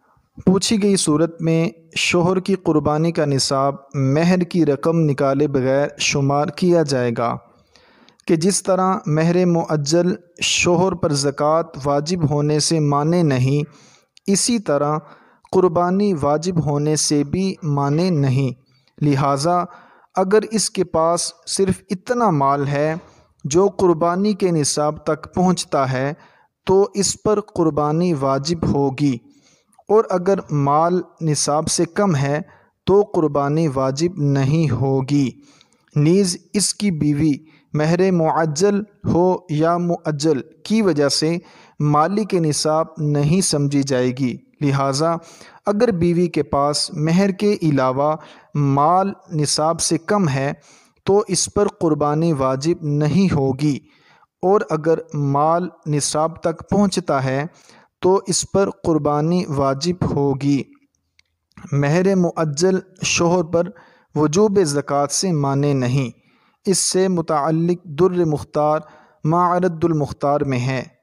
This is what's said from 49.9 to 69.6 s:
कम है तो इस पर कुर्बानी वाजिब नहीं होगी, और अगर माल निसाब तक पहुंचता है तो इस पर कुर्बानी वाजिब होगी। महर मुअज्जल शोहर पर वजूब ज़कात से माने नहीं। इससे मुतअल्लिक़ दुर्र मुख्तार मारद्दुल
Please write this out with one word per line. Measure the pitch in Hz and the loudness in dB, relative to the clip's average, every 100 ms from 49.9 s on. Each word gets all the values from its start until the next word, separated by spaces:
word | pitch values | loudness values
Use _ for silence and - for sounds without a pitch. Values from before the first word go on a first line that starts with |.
| 160 | -4
कम | 160 208 165 | -2 0 0
है | 135 139 165 _ - _ _ - | 0 -4 -6 _ -20 _ _ 0
तो | 202 - | 0 0
इस | 185 - | -4 -4
पर | 208 202 - | -2 -2 0
कुर्बानी | 170 151 147 147 170 | -2 0 0 0 0
वाजिब | 143 131 131 156 170 151 | 0 0 -2 -2 -4 -2
नहीं | 147 151 185 190 | -2 0 2 2
होगी, | 156 135 131 151 127 - _ _ _ _ _ | 2 0 0 -2 -2 -8 _ _ _ _ _
और | 180 208 208 | 0 0 0
अगर | 156 156 160 - | -2 0 -2 -2
माल | 147 143 143 156 170 180 - 160 | -4 0 2 2 0 -2 -8 -4
निसाब | 147 - 151 160 165 | -4 -2 -2 -2 -2
तक | 175 160 - | -6 -6 -2
पहुंचता | 180 202 185 175 139 | 0 0 0 -2 -2
है | 131 135 151 - _ - _ _ | 0 -4 -6 -12 _ -20 _ _
तो | 180 190 190 | 0 0 0
इस | 170 - | -4 -2
पर | 190 196 - | -2 -2 -2
कुर्बानी | 175 156 147 147 156 180 - | -2 0 0 0 0 0 -2
वाजिब | 139 139 139 170 175 - | -2 -2 -2 -4 -4 -4
होगी। | 147 143 135 139 139 - - _ _ _ _ _ _ _ - - | -2 -2 0 0 -2 -4 -14 _ _ _ _ _ _ _ -20 -6
महर | 143 143 170 190 190 | -2 0 2 2 2
मुअज्जल | 175 - 160 143 185 185 - - - | 0 -2 -4 0 0 0 -4 -10 -6
शोहर | - 175 180 165 | 0 2 0 0
पर | 170 175 - - _ _ | -2 -2 -8 -20 _ _
वजूब | 147 151 165 214 202 | -2 0 2 2 4
ज़कात | 165 143 139 143 143 | 2 -2 -2 -2 -2
से | - 196 | -2 -2
माने | 156 143 139 143 139 | -2 0 0 0 0
नहीं। | 123 139 123 - _ _ _ _ - | 0 0 -2 -8 _ _ _ _ -2
इससे | 185 - 190 190 | -2 0 0 0
मुतअल्लिक़ | 180 160 156 143 160 170 175 175 | 0 -2 -2 0 0 0 -2 -6
दुर्र | 139 185 180 165 | 0 2 2 0
मुख्तार | 147 - 151 151 156 - - _ _ 151 | -2 -4 -2 0 0 -4 -18 _ _ -2
मारद्दुल | 170 175 180 | 2 2 2